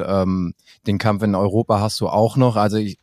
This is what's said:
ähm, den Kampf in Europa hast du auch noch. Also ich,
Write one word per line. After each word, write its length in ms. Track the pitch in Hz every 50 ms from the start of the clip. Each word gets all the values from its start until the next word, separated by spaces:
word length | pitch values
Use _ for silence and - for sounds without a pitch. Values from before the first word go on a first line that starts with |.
| -
ähm, 460 | - 98 98 92 92 95 92 90 87 - _ _ _ - _ _
den 120 | - 101 95
Kampf 240 | - 110 104 98 113
in 120 | 104 98
Europa 460 | 92 101 101 92 110 117 - 110 101
hast 180 | 101 110 - - 107
du 60 | 82
auch 280 | - 104 107 117 -
noch. 200 | 135 127 123 110
Also 200 | 110 104 107 104
ich, 220 | 110 107 101 92 -